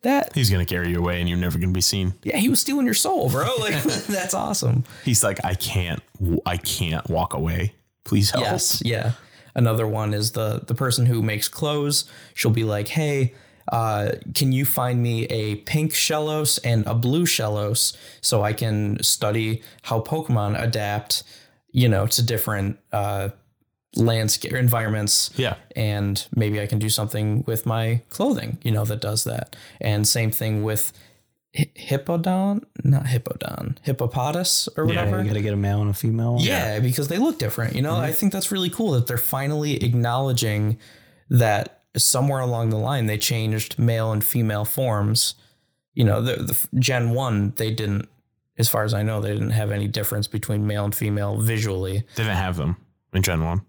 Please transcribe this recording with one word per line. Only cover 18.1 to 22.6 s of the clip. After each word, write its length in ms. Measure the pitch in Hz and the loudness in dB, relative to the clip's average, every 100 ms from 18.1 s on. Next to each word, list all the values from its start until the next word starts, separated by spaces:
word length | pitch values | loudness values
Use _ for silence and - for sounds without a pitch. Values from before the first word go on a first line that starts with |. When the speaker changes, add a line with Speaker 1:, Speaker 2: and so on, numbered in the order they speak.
| - | -6
Speaker 1:
so 220 | - 113 | 0 2
I 80 | 104 | 2
can 500 | 110 113 107 104 101 | 0 0 0 0 0
study 580 | - - 107 110 110 113 - - | 0 0 0 0 0 -2 -6 -18
how 180 | - 113 | -4 -2
Pokemon 600 | 110 160 156 120 104 104 | -2 -4 0 0 2 0
adapt, 640 | 117 113 104 104 - - - - - _ _ | 0 -2 -2 -4 -2 -4 -4 -20 -20 _ _
you 160 | 127 123 | 2 4
know, 180 | 98 101 | 4 2
to 160 | - | 0
different, 560 | 117 113 - 104 | 0 0 -2 -2